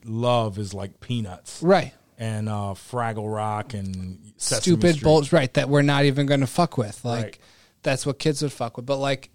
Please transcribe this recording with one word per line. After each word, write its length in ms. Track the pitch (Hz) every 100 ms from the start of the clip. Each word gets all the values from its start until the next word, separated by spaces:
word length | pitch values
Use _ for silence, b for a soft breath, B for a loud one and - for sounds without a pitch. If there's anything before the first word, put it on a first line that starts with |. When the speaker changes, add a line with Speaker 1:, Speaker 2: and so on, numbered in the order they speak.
| 113
Speaker 1:
love 520 | 113 120 120 110 95
is, 140 | 101
like, 260 | 95 98 -
Peanuts. 600 | - 120 98 - - -
Speaker 2:
Right. 300 | 165 185 135 _ _ -
Speaker 1:
And, 280 | 113 107 107
uh, 260 | 104 101 95
Fraggle 580 | - 123 117 110 107
Rock 400 | 107 107 107 104
and 460 | 104 95 92 92 95 107 -
Sesame 240 | - 117
Speaker 2:
Stupid 280 | 185 160 175 151
Speaker 1:
Street. 80 |
Speaker 2:
bull-, 200 | 156 156 139
right, 220 | 170 131 147
that 120 | 135
we're 120 | 143
not 240 | 143 139 143
even 220 | 135 143
gonna 180 | 143 131
fuck 300 | - 170 -
with. 260 | 107 -
Like, 200 | 120 120
Speaker 1:
Right. 140 | 107 - b b b b
Speaker 2:
that's 240 | 147 131 143
what 140 | 135
kids 240 | 160 143
would 100 | 147
fuck 240 | - 117 -
with. 80 | 120
But, 120 | 135
like, 340 | 139 135 -